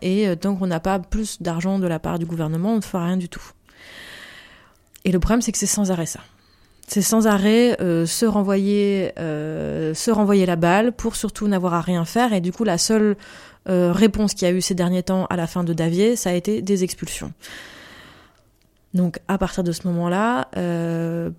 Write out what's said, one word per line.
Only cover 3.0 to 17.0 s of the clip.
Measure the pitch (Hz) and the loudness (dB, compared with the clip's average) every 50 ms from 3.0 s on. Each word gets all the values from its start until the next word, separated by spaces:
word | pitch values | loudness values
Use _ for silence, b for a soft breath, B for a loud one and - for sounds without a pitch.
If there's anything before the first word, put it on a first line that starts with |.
| 170 | -2
rien | 175 185 | 0 -2
du | 185 175 | -2 -4
tout. » | 170 - - - - - _ _ B B B B B B B B B B B B B B B B B B B B B B B _ _ - - - | -6 -10 -14 -16 -16 -20 _ _ B B B B B B B B B B B B B B B B B B B B B B B _ _ -12 -6 -2
Et | 190 | 0
le | 180 175 | 0 2
problème, | - - 226 247 | 2 2 2 2
c'est | 226 226 | 0 0
que | - | -2
c'est | - 202 | -2 -2
sans | 196 - 208 202 185 | -2 0 0 0 0
arrêt | 185 165 160 | 0 -2 -4
ça. | - - - - b b b b b b b b b b b b | -6 -8 -12 -16 b b b b b b b b b b b b
C'est | - - 208 180 | -4 0 0 2
sans | - 220 226 214 | 2 4 4 4
arrêt, | 220 202 190 196 214 220 233 240 240 - - | 4 4 4 4 4 6 6 6 4 4 2
euh, | 185 175 170 165 170 | 0 0 2 2 0
se | 170 - - 240 | 0 0 0 2
renvoyer, | 220 202 208 196 196 196 196 196 202 202 208 202 202 196 190 180 - - - | 2 2 2 2 2 2 2 2 2 2 2 2 2 2 0 -2 -4 -4 -6
euh, | 165 160 151 151 151 156 156 156 151 147 147 156 160 156 160 | -6 -6 -4 -4 -6 -6 -6 -6 -6 -4 -4 -4 -4 -4 -4
se | - - - | -2 0 0
renvoyer | 214 214 208 196 202 196 185 | 2 2 4 4 4 4 4
la | 180 175 | 2 2
balle | 165 170 170 180 202 226 247 | 2 4 4 4 4 4 2
pour | 226 - - 226 - | 0 -2 -4 -4 -4
surtout | - - 196 - - 208 | -4 -6 -6 -4 -2 -2
n'avoir | 208 202 185 180 180 170 | 0 0 0 0 0 0
à | 170 | 0
rien | 165 180 180 170 165 | 0 0 0 0 0
faire. | - - 226 247 240 208 | 0 0 2 2 2 2
Et | 185 | 0
du | 170 185 | 0 -2
coup, | - - 233 | -2 -2 0
la | 208 170 170 | 0 0 0
seule, | - - 220 214 214 208 202 202 B B B B B B B B B - | 2 2 4 4 4 4 2 0 B B B B B B B B B 0
euh, | 185 180 180 175 | 2 2 4 4
réponse | 175 202 220 214 - - - 196 - | 4 6 4 4 4 2 0 0 0
qu'il | - 190 | 0 0
y | 175 | 2
a | 180 | 2
eu | 185 | 2
ces | 175 - 190 | 0 -2 0
derniers | 180 175 180 180 185 180 | 0 0 0 0 0 0
temps | - 190 185 185 | 0 0 0 0
à | - 180 | 0 -2
la | 175 165 | -2 -2
fin | 165 - 180 175 | -2 -2 -2 -2
de | 170 170 | 0 0
Davier, | 160 165 165 170 180 208 226 240 | 0 0 0 2 2 4 2 2
ça | 226 - 180 | 2 0 -2
a | 180 | -2
été | 175 175 208 214 226 185 | 0 0 -2 -2 -2 0
des | 190 202 185 185 | 0 0 0 0
expulsions. | 180 - - | -2 -4 -6